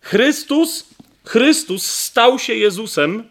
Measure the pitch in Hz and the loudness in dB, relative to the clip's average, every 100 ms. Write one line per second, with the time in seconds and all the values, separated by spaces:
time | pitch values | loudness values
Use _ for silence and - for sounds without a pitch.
0 | - 202 262 294 - 285 330 - - _ | -2 2 2 0 -2 0 0 -4 -14 _
1 | - _ - 220 185 214 - 190 - - | -20 _ -2 2 4 2 -2 -8 -6 -6
2 | - - 240 262 - 226 208 185 220 - | -4 4 4 4 -4 0 0 0 -6 -2
3 | 147 208 233 | -2 -2 -12